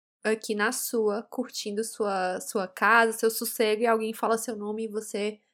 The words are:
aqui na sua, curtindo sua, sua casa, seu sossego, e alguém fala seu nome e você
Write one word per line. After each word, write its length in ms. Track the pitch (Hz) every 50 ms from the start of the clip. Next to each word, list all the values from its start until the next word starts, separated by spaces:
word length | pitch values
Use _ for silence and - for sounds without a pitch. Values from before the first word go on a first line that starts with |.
| _ _ _ _ -
aqui 300 | 214 220 220 - - 214
na 180 | 208 208 214 -
sua, 500 | - - - - 233 220 208 202 202 -
curtindo 640 | - - - 247 - - - - 214 202 202 226
sua, 560 | 220 - - 214 202 196 190 185 185 185 -
sua 260 | - - - 220 190
casa, 460 | 190 - - 214 202 226 233 233 226 220
seu 180 | - - 226
sossego, 520 | 226 - 240 220 - - 226 214 214 214 240
e 40 |
alguém 280 | 233 226 220 220 220 220
fala 240 | - 240 214 226 226
seu 180 | 220 - 226
nome 280 | 208 208 208 214 220 226
e 40 | 220
você 500 | 202 214 220 - - 202 208 214 208 - _ _